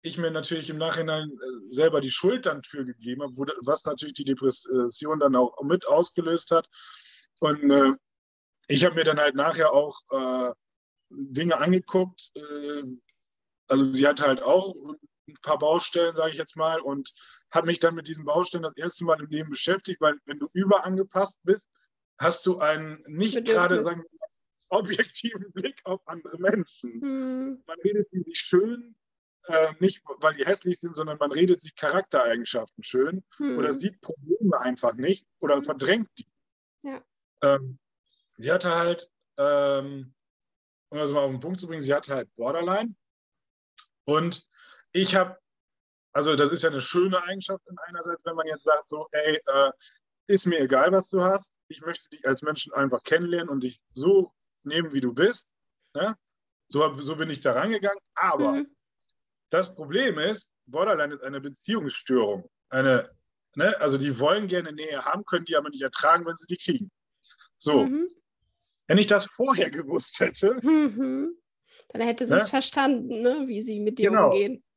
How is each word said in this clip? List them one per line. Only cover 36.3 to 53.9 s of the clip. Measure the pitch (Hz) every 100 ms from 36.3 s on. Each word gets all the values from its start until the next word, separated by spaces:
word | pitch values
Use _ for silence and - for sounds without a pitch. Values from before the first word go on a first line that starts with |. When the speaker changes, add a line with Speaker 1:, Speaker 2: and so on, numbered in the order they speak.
| _ _ _ _ _
Speaker 2:
Ja. | - - _ _ _ _
Speaker 1:
Ähm, | 139 139 131 131 _ _ _ _ _ -
sie | 120
hatte | 180 180
halt, | 170 170 170 - _ _ -
ähm, | 143 143 143 139 139 139 131 _ _ _ _ _ _ _ _
um | 147
das | 147
mal | 143
auf | 139
den | 131
Punkt | 165 185
zu | 180
bringen, | 160
sie | 139
hatte | 143 -
halt | 135 - -
Borderline. | 117 160 170 196 226 196 _ _ _ _ _ _ _ - - _ -
Und | 151 170 175 _ _ - - _
ich | 175 185 190
hab, | 185 - _ _ _ _ _ _ _
also | 139 147 147
das | 143
ist | 170
ja | 160
eine | 139
schöne | 123 175 185 185
Eigenschaft | 175 196 185 190 _
in | 180 170
einerseits, | 175 170 170
wenn | 170 165
man | 156
jetzt | 151
sagt | 156 151 -
so, | 151 151
ey, | 151 151 151 143
äh, | 135 139 - - _ _ _ -
ist | 196 180
mir | 165
egal, | 135 131 160
was | 190 185
du | 190
hast, | 180 190 - _ _
ich | 143
möchte | 160 165 -
dich | - 131
als | 131
Menschen | 151 151 -
einfach | - 139 123
kennenlernen | - 160 175 175 170
und | 139
dich | 127 - _